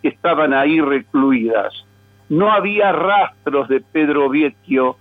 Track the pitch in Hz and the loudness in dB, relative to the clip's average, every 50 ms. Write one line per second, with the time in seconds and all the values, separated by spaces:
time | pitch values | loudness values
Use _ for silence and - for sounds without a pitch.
0 | - 147 - _ - 175 165 147 156 143 135 135 139 147 160 160 151 139 139 135 | -4 -6 -6 _ -2 -2 0 0 0 0 2 2 2 2 2 0 0 0 -2 -2
1 | 123 _ - 143 135 139 135 123 113 113 113 107 98 101 - - - _ _ _ | -4 _ -2 0 2 2 2 0 0 0 -2 -2 -2 -4 -8 -12 -20 _ _ _
2 | _ _ _ _ _ _ 151 156 196 214 214 202 190 202 208 208 202 196 170 156 | _ _ _ _ _ _ -2 0 2 2 2 0 0 -2 -2 0 0 0 0 0
3 | 165 190 202 202 185 - - _ _ 156 139 143 131 113 135 131 - _ - 160 | 0 0 2 0 0 -2 -4 _ _ -4 -2 -2 -2 0 -2 -2 -2 _ -2 -2
4 | 156 147 147 147 143 135 131 151 151 143 - _ _ - 131 131 127 127 131 _ | 0 0 0 0 0 0 0 0 0 -2 -4 _ _ -4 -2 0 0 0 -4 _